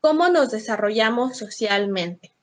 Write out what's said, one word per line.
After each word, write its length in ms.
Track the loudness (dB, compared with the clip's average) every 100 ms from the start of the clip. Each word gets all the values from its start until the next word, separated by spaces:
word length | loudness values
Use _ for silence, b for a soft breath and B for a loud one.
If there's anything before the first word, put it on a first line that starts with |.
cómo 280 | 2 4 4
nos 220 | 4 2
desarrollamos 840 | -2 -6 -2 0 2 2 2 -2 -4
socialmente. 960 | -12 -6 -2 0 0 -2 -4 -8 -18 _